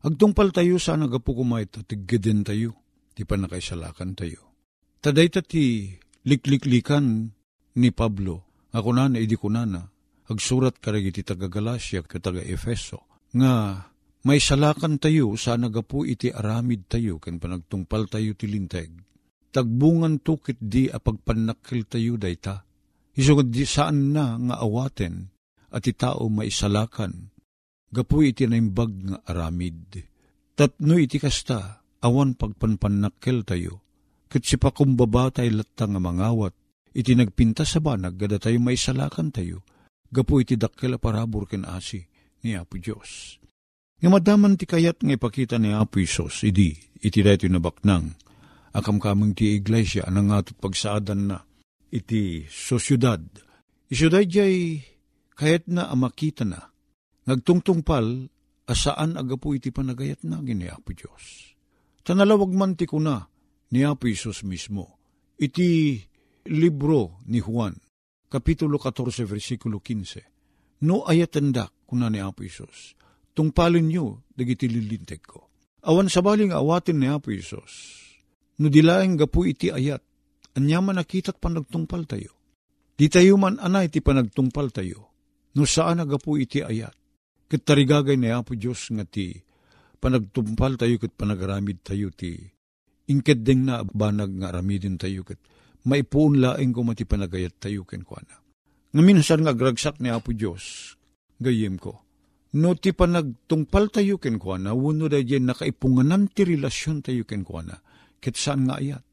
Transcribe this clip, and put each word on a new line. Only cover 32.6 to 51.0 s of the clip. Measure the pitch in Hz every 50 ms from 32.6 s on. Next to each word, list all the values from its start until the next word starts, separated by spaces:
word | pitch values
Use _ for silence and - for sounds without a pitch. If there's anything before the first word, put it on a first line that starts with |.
| - 110 107 95 - 101 101 101 101 104 _ _ - 127 127 120 101 -
tayo. | 95 90 87 87 90 98 _ _ _ _ _ _ _ _ _ _
Ket | - 135 -
si | - -
pakumbaba | - - 143 - - 147 135 131 120 123 110 107 123 127 131 -
tayo | - 123 117 107 107
latta | 107 _ _ - 120 101
nga | 101 95
mangawat, | 90 87 85 87 98 113 117 113 104 92 - _ _ _ _ _ _ _ _
iti | - 113 127 123 123
nagpinta | 123 98 - - 120 113 110 - 156
sa | - - 165
banag, | 151 151 127 98 90 90 90
gada | 92 104 101 104 98
tayo | - 110 117 120
maisalakan | 120 123 127 123 - - 131 131 139 147 - - 160 151 -
tayo. | 107 90 85 85 92 _ _ _ _ _ _ _ _ _
Gapu | _ 117 127 120 - 147 135
iti | 120 - 131
dakkel | 113 113 113 _ - - 127 127
a | 123
parabor | - 117 107 107 117 113 107 104 98 -
ken | - 98 95
asi | - 87 92 - - - 95 82 _ _ _ _ _ _ _ -
ni | 117 107
Apo | 90 85 _ - 90
Diyos. | 85 110 104 - - - - - - - - _ _ _ _ _ _ _ _ _ _ _ _ _
Nga | 160
madaman | 175 190 196 165 208 208 208 202 202 196
ti | 170 185 -
kayat | 175 165 165 170 165 _
nga | 160 147 139 110
ipakita | - 117 - 135 131 110 123 117
ni | 110 107 104
Apo | 107 107 - - 98
Isos, | 92 76 - - 82 69 - - -
idi, | 107 92 95 98 82 76 - - _ _ -
iti | - 104 - 107 95
daytoy | 104 101 92 - 90
nabaknang. | 95 90 82 85 - _ - 104 95 85 78 78 82 _ _ _ _ _ - _ _ _ _ _
Akamkameng | - 104 - 107 104 101 - 104 101 101 104 104 95
ti | - 110 104 104 101
iglesia, | 98 104 110 117 107 - - 101 85
anang | - 92 101 101 101
atot | 104 101 95 - - _
pagsaadan | - 98 92 - - 104 104 107